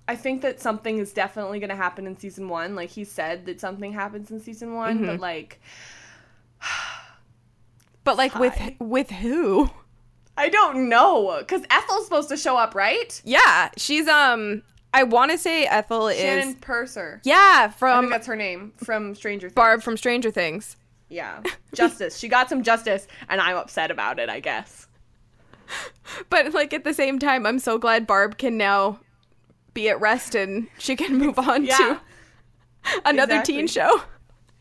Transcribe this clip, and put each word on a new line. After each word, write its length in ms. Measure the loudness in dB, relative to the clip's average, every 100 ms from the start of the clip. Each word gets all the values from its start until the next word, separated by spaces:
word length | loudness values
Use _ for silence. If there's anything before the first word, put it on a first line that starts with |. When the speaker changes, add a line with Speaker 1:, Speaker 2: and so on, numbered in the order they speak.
| -10
Speaker 1:
I 80 |
think 280 | -8 -6 -4
that 180 | -4 -4
something 380 | -6 -6 -6 -6
is 160 | -6
definitely 440 | -4 -6 -6 -10 -8
gonna 160 | -8
happen 320 | -6 -6 -6 -12
in 120 | -14
season 320 | -16 -14 -10
one. 240 | -8 -8 -8
Like, 140 | -12
he 140 | -12
said 420 | -12 -8 -8 -8 -10
that 140 | -12
something 340 | -10 -10 -10
happens 360 | -8 -10 -10 -14
in 100 | -16
season 340 | -16 -16 -12
one, 220 | -8 -4 -2
Speaker 2:
Mm-hmm. 80 | -4
Speaker 1:
but, 140 | -4
like, 380 | -8 -10 -12 -20 -20 -20 -20 -20 -20 -20 _ _ _ _
<sighs> 60 | -10 -8 -10 -14 -20 _ _ _ _ _ _ _ _ _
Speaker 2:
But, 140 | -2 2
like, 200 | 0 2
with, 160 | 0
Speaker 1:
Sigh. 220 | 0 -6 -8
Speaker 2:
with 320 | -2 -2 -2
who? 600 | -6 -4 -2 2 4 2 -2 _ _ _ _ _ -2
Speaker 1:
I 140 | 2
don't 400 | 4 4 2 2
know, 520 | 4 4 4 0 -4 -4
'cause 140 | -6 2
Ethel's 340 | 2 2 -4
supposed 240 | -2 -2 -2
to 80 | -4
show 220 | 0 0
up, 160 | 0
right? 460 | 0 0 0 -4 -12
Speaker 2:
Yeah, 460 | 0 6 6 6 2 -4
she's, 280 | -2 0 2
um, 560 | 4 4 2 -2 -6 -10 _ _
I 100 | 2
wanna 340 | 4 4 4 2
say 260 | -2 0
Ethel 460 | 2 0 0 -2 0
Speaker 1:
Shannon 400 | 0 0 0 -2
Speaker 2:
is 40 | -8
Speaker 1:
Purser. 680 | -8 -6 -6 -10 -14 -6
Speaker 2:
Yeah, 440 | 4 8 10 8 6
Speaker 1:
I 40 |
Speaker 2:
from 280 | 2 4 4
Speaker 1:
think 80 | 2
that's 140 | -2 -4
her 100 | -6
name, 380 | -6 -8 -14 -14
from 380 | -6 -4 -6
Stranger 340 | -8 -8 -8 -2
Things. 60 |
Speaker 2:
Barb 280 | 4 6 4
from 140 | 0 -4
Stranger 340 | -2 0 -2
Things. 460 | -2 -2 -4 -12 -20 _ _ _
Speaker 1:
Yeah. 320 | -12 -12 -10 -10 -10
<laughs> 160 | _
Justice. 460 | 0 0 0 -8 -8
She 80 | 0
got 220 | 0 2
some 160 | 0
justice, 420 | 0 0 0 -4 -6 -18 -6
and 120 | -2
I'm 160 | 0 -2
upset 360 | -6 -6 -4
about 260 | -4 -6 -4
it, 100 | -6
I 120 | -6
guess. 440 | -8 -8 -10 -20 -20 _ _ _ _ _ _ -20 -16 -14 -14 -18 -16 -16 0
Speaker 2:
But, 240 | 0 2
like, 180 | 0 -2
at 120 | -2
the 100 | -4
same 240 | -2 -2 0
time, 280 | 0 0 0
I'm 120 | -2
so 200 | -2 0
glad 280 | 2 2 2
Barb 320 | 2 2 0
can 180 | -4 0
now 440 | 2 2 2 -2 _ _ _ _ _ _ _
be 140 | -4 0
at 120 | 2
rest 340 | 2 0 -2
and 340 | -4 -2 -4 -8 -8
she 180 | -6 -4
can 220 | 0 2
move 200 | 2 0
on 260 | 0 0
Speaker 1:
Yeah. 120 | 4 4
Speaker 2:
to 240 | 4 0 -8 -20 -20 _ _ _ _ _ -6 -2
another 380 | 2 2 4 2
teen 180 | 0 -2
Speaker 1:
Exactly. 380 | -2 0 4 4
Speaker 2:
show. 40 | 2 -16 _ _ _ _